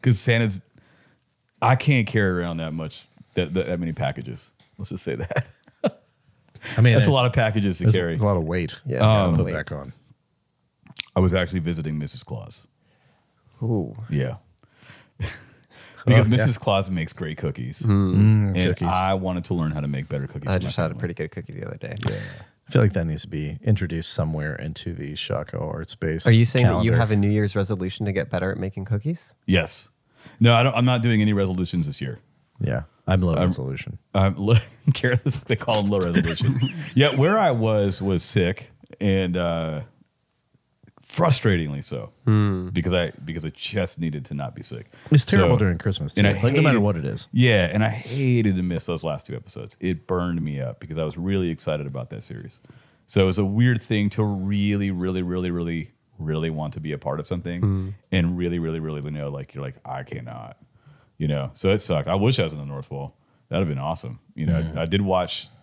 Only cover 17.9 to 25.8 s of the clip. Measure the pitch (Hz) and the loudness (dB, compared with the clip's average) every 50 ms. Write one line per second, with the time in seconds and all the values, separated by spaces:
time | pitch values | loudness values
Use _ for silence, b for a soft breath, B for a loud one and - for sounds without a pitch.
17.9 | 101 98 98 92 92 98 104 107 110 107 104 98 92 90 90 90 90 - 87 87 | 2 2 2 2 4 6 6 6 6 4 4 2 0 2 2 0 0 0 0 0
18.9 | 92 92 92 95 98 95 95 92 90 87 85 - 95 87 80 78 76 76 71 71 | 2 2 2 2 0 0 0 -2 -4 -4 -4 -2 -2 -2 -2 -2 -2 -2 -4 -4
19.9 | 69 67 76 - 71 69 67 67 - - - - 98 92 - 90 - - 87 80 | -4 -6 -6 -6 -6 -6 -6 -6 -10 -8 -4 -2 -2 -2 -2 -2 -2 -2 -2 -4
20.9 | 85 85 - 87 85 - 80 80 - - - - - - - - - - - - | -4 -6 -6 -6 -6 -6 -8 -8 -8 -12 -12 -12 -12 -12 -12 -12 -12 -12 -12 -12
21.9 | - - - - 52 50 50 50 B B B B B B _ - - 127 107 101 | -10 -6 -6 -4 -4 -6 -8 -12 B B B B B B _ 0 4 4 4 4
22.9 | - 92 85 82 78 156 - - 85 76 76 73 - - - - 107 98 95 82 | 4 2 -2 -2 -2 -4 -6 -8 -8 -6 -6 -6 -8 -4 0 0 2 2 0 -4
23.9 | 82 82 80 - - - 80 78 78 78 73 76 - - 65 78 78 - - - | -4 -4 -2 -2 -2 -2 -2 -2 -2 -4 -4 -4 -6 -6 -8 -10 -10 -8 -10 -10
24.9 | 87 - 73 71 76 - - - - - 76 - - - 76 78 73 73 | -8 -8 -10 -10 -10 -10 -6 -6 -4 -6 -6 -6 -8 -8 -6 -6 -8 -8